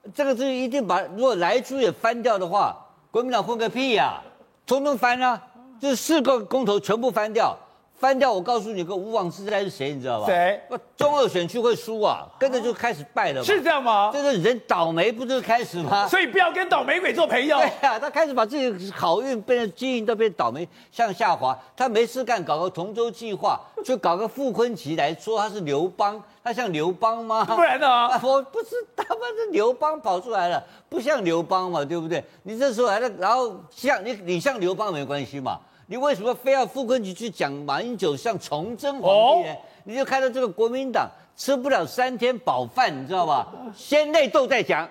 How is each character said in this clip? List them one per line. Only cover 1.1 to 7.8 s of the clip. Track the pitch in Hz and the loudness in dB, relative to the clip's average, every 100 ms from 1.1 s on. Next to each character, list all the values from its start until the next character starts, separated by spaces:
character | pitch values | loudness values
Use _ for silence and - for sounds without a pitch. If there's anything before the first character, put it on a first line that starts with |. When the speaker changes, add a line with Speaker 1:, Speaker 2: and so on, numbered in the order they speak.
| 190 | 0
Speaker 1:
如 | |
果 | 262 | 0
莱 | 196 170 240 | 2 2 2
猪 | - 269 | 0 0
也 | 220 | 0
翻 | - 226 233 | 0 -2 0
掉 | 233 202 | 0 0
的 | 180 | 0
话， | 202 139 - - _ _ | 0 0 -2 -18 _ _
国 | 220 | -4
民 | 254 | 0
党 | 240 | 0
混 | 196 233 | 0 -2
个 | 226 | -2
屁 | 240 262 | 0 0
呀， | 208 139 76 - - _ _ | 2 2 -2 -14 -20 _ _
通 | - 262 | -2 0
通 | 285 254 | 2 2
翻 | 240 247 | 2 2
啊！ | 254 220 - - 262 240 | 0 0 -8 -20 -20 -6
就 | 277 | -2
是 | 254 | -2
四 | - 320 | 2 2
个 | 254 247 | 4 2
公 | 208 262 | 0 0
投 | 220 208 | 2 0
全 | 196 220 | 2 0
部 | 247 | 0
翻 | 214 214 | 0 -2
掉， | 214 165 90 - _ | 0 0 -2 -16 _